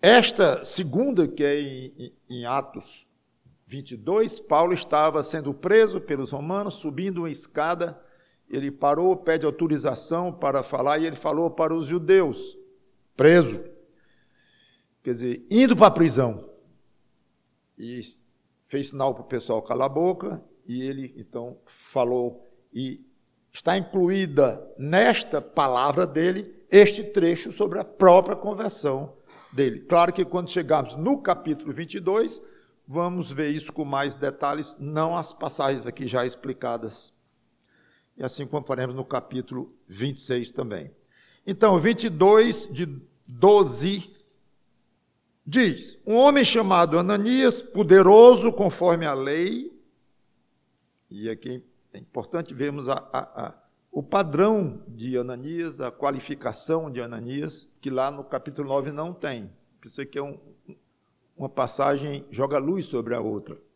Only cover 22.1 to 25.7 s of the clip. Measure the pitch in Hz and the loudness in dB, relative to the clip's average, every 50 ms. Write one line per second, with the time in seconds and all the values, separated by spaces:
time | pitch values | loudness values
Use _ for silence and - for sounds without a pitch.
22.1 | 123 123 120 123 120 - - _ _ _ _ _ _ 117 131 131 127 - - _ | 0 -2 -2 -4 -6 -10 -20 _ _ _ _ _ _ -10 -10 -10 -10 -14 -20 _
23.1 | _ _ _ _ _ _ _ _ _ - - - 175 196 185 - - 196 180 175 | _ _ _ _ _ _ _ _ _ -8 -2 -2 -2 -2 -2 -4 -2 0 0 0
24.1 | 190 196 190 165 143 143 143 127 110 - - - - - 135 147 160 185 220 247 | 0 0 -2 -2 2 2 2 2 2 -4 -12 -18 -16 -12 -8 0 2 4 4 4
25.1 | 233 - - - - 147 135 - - - 143 135 | 2 0 -2 -4 -6 -6 -6 -4 -2 0 0 2